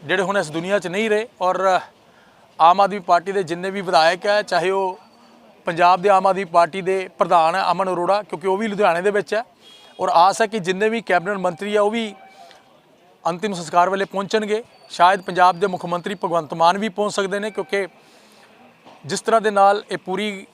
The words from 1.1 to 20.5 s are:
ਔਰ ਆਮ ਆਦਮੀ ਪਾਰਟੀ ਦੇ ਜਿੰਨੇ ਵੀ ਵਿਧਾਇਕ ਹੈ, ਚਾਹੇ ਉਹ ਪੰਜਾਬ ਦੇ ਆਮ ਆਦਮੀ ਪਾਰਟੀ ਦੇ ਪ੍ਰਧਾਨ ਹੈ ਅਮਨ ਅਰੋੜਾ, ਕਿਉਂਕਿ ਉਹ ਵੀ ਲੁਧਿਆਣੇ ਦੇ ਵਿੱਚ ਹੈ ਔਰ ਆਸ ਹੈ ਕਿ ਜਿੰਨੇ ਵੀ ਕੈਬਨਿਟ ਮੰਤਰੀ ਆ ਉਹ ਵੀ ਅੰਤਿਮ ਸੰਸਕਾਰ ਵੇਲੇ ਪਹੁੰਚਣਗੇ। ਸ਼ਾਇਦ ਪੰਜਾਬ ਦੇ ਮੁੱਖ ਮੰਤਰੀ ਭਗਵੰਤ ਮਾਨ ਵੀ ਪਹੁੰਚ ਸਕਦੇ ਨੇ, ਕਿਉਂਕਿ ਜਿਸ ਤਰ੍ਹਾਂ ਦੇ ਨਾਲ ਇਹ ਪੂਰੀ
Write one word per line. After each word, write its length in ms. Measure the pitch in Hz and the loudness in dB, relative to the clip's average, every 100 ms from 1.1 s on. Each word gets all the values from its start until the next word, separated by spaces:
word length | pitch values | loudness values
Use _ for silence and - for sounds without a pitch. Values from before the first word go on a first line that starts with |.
| 208 220 _ | -2 -2 _
ਔਰ 380 | 185 180 190 180 - _ _ _ _ _ _ - | -2 0 0 0 -4 _ _ _ _ _ _ 4
ਆਮ 220 | 160 185 | 4 6
ਆਦਮੀ 180 | 196 202 | 2 0
ਪਾਰਟੀ 320 | 180 175 175 | 0 0 2
ਦੇ 120 | 196 | -4
ਜਿੰਨੇ 260 | 165 170 190 | -4 -4 -6
ਵੀ 120 | 196 | -6
ਵਿਧਾਇਕ 440 | 180 175 160 180 208 | 0 4 4 2 0
ਹੈ, 160 | 208 | 0
ਚਾਹੇ 280 | 202 180 175 | 0 -2 0
ਉਹ 300 | 190 190 185 _ _ _ _ _ _ - | -2 -4 -8 _ _ _ _ _ _ -8
ਪੰਜਾਬ 340 | 170 175 185 | 2 4 4
ਦੇ 80 | 196 | 4
ਆਮ 180 | 190 190 | 4 2
ਆਦਮੀ 160 | 190 190 | -2 0
ਪਾਰਟੀ 360 | 170 170 190 | 2 2 0
ਦੇ 260 | 180 190 185 - | -4 -4 -4 -4
ਪ੍ਰਧਾਨ 380 | 175 175 160 185 | 2 4 2 0
ਹੈ 80 | 180 | -2
ਅਮਨ 220 | 170 190 | -2 -2
ਅਰੋੜਾ, 280 | 175 175 196 | -2 0 -2
ਕਿਉਂਕਿ 240 | 208 180 190 | -2 -6 -4
ਉਹ 100 | 190 | -2
ਵੀ 100 | 226 | -2
ਲੁਧਿਆਣੇ 340 | 196 202 170 | 0 0 2
ਦੇ 100 | 190 | 0
ਵਿੱਚ 220 | 208 185 | -2 -4
ਹੈ 100 | 208 247 _ - - - - | -6 -6 _ -20 -20 -20 -6
ਔਰ 100 | 185 | 0
ਆਸ 320 | 165 185 196 | 4 4 4
ਹੈ 60 | 226 | -2
ਕਿ 120 | 220 | -2
ਜਿੰਨੇ 300 | 175 185 214 | -4 0 0
ਵੀ 120 | 226 | -2
ਕੈਬਨਿਟ 360 | - 180 170 202 | 0 0 0 -4
ਮੰਤਰੀ 380 | 180 165 202 208 | -4 -4 -2 0
ਆ 60 | |
ਉਹ 100 | 208 | 0
ਵੀ 220 | 226 220 - - - - - _ _ _ _ _ _ | 0 -6 -10 -20 -20 -20 -20 _ _ _ _ _ _
ਅੰਤਿਮ 300 | 165 175 208 | -6 -4 -4
ਸੰਸਕਾਰ 360 | 180 160 175 180 | -6 0 2 2
ਵੇਲੇ 160 | 190 190 | 0 -4
ਪਹੁੰਚਣਗੇ। 560 | 190 196 220 214 214 247 _ _ | -6 -4 -4 -2 -4 -6 _ _
ਸ਼ਾਇਦ 320 | - 175 196 | 2 4 4
ਪੰਜਾਬ 380 | 185 175 180 175 | -2 2 2 2
ਦੇ 80 | 196 | -4
ਮੁੱਖ 180 | 180 175 | -4 -6
ਮੰਤਰੀ 300 | 175 180 180 | -6 -6 -6
ਭਗਵੰਤ 380 | 190 165 151 | -4 -4 -4
ਮਾਨ 240 | 170 165 190 | 0 2 2
ਵੀ 120 | 214 | -4
ਪਹੁੰਚ 240 | - 208 | -4 -4
ਸਕਦੇ 260 | - 196 196 | -2 -4 -4
ਨੇ, 120 | 214 | -6
ਕਿਉਂਕਿ 360 | 202 185 196 185 _ _ _ _ _ _ _ - _ - - 135 | -8 -6 -4 -6 _ _ _ _ _ _ _ -20 _ -20 -20 -8
ਜਿਸ 160 | 185 | -6
ਤਰ੍ਹਾਂ 200 | - 226 | 0 2
ਦੇ 100 | 208 | 2
ਨਾਲ 320 | 202 196 208 - | 4 4 4 -4
ਇਹ 60 | 190 | -10
ਪੂਰੀ 480 | - 190 208 196 - | -6 -6 -6 -8 -16